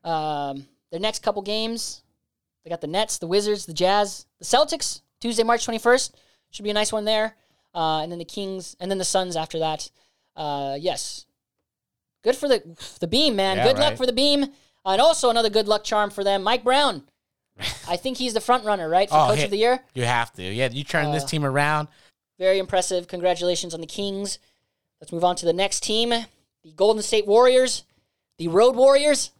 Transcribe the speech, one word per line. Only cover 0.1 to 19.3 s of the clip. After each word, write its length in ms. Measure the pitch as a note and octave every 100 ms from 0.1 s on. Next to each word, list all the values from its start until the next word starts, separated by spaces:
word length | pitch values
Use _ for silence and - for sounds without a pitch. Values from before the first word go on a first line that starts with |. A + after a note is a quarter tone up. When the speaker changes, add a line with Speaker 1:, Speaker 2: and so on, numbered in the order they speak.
| D#3+ D#3 D3 C#3+ C#3 C#3 _ _
Speaker 1:
their 100 | E3+
next 220 | G#3+ -
couple 180 | A3+ G3+
games, 600 | G3 G#3+ A3+ A#3 - - _ _ _ _ _ _
they 60 | D#3+
got 100 | E3+
the 60 | D3+
Nets, 320 | F3+ G#3+ -
the 80 | E3+
Wizards, 400 | G3 G#3 G#3 F3
the 60 |
Jazz, 540 | D#3+ F3+ G3+ G3+ - - _
the 60 |
Celtics, 560 | - B3+ D4+ D#4+ - - _ _
Tuesday, 220 | A#3 A3+
March 220 | A3+ A#3
twenty-first. 520 | - A3+ A#3 B3+ - _ _ _ _
Should 140 | -
be 60 | G#3
a 40 |
nice 180 | G#3 G#3
one 120 | A3
there. 300 | G#3 A3 A3 _ _ _ _
Uh, 280 | F3 D#3+ D#3
and 100 | D#3+
then 60 | F3
the 60 | E3
Kings, 500 | - G3 F#3+ F3 -
and 100 | F3+
then 80 | F#3+
the 60 |
Suns 300 | F3+ F#3+ F3+ E3
after 240 | D#3+ E3
that. 300 | D#3 D#3 - _ _ _ _ -
Uh, 400 | D3+ C#3+ C#3 C#3+
yes. 460 | F3 A#2+ - - - _ _ _ _ _ _ _ _ _
Good 140 | A3 C4+
for 100 | D4
the, 160 | A#3 E3 E3 - -
the 60 | E3
beam, 280 | A#3 D4+
man. 220 | G3+ F#3+ F#3+
Speaker 2:
Yeah, 80 | A3+
Speaker 1:
Good 100 | C4
luck 100 | D4
Speaker 2:
right. 60 | A#3+
Speaker 1:
for 80 |
the 80 | B3+
beam. 300 | A#3 C#4+ C#4+ C#4 _ _ _
Uh, 60 | F#3+
and 100 | F#3+
also 300 | D4+ D#4 B3
another 180 | A3+ A3
good 180 | A3 G#3
luck 160 | G#3+
charm 280 | - G#3+ G#3
for 120 | G3+
them, 200 | G3 G3
Mike 200 | F#3+ B3
Brown. 420 | A3 C4+ C#4+ E3 _ _ _ _ _
Speaker 2:
<laughs> 420 | - - - -
Speaker 1:
I 80 | F3
think 220 | C4 B3+
he's 160 | B3+
the 60 | A3
front 240 | A3 B3 G#3+
runner, 240 | G3 D#3+
right, 180 | F3 G3+
for 80 | D#3
Speaker 2:
Oh, 100 |
Speaker 1:
Coach 100 | C3